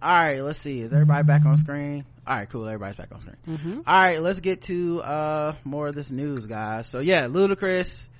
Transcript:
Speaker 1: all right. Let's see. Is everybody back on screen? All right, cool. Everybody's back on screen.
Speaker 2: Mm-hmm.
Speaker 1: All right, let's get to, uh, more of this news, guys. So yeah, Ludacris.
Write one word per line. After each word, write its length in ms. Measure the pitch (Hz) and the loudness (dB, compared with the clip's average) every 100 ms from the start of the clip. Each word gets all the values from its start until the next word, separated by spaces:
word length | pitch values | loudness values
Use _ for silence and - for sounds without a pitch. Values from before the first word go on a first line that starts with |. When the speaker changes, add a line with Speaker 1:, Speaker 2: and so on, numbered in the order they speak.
Speaker 1:
all 120 | 151 | 2
right. 300 | 175 165 135 | 4 4 0
Let's 160 | 139 151 | -4 -6
see. 200 | 151 131 | -8 -8
Is 100 | 113 | 0
everybody 300 | 147 151 143 | 4 6 6
back 220 | 151 147 147 | 6 6 6
on 120 | 151 | 4
screen? 480 | 151 143 143 143 139 _ - | 2 -2 -6 -8 -10 _ -6
All 80 | 127 | -6
right, 140 | 101 | -6
cool. 160 | 120 110 | -8 -8
Everybody's 300 | 110 98 101 | -8 -8 -10
back 120 | - | -14
on 80 | - | -16
screen. 160 | - - - | -18 -16 -10
Speaker 2:
Mm-hmm. 320 | 160 160 220 330 | -8 -8 -6 2
Speaker 1:
All 100 | 190 | 4
right, 240 | 185 165 | 6 4
let's 200 | 170 190 | -2 -2
get 220 | 180 185 | -2 -4
to, 380 | - 175 175 170 | -4 -4 -2 -4
uh, 540 | - 151 151 156 151 147 | -4 -4 -2 -2 -4 -6
more 240 | 131 143 147 | -8 -6 -6
of 80 | 147 | -6
this 160 | 143 | -8
news, 340 | 131 147 135 107 | -6 -6 -6 -8
guys. 420 | 110 107 110 117 | -8 -6 -8 -8
So 120 | 123 | -4
yeah, 280 | 151 180 123 | 2 2 2
Ludacris. 800 | 151 196 196 196 185 180 - - - | 2 2 2 0 -2 -4 -10 -18 -20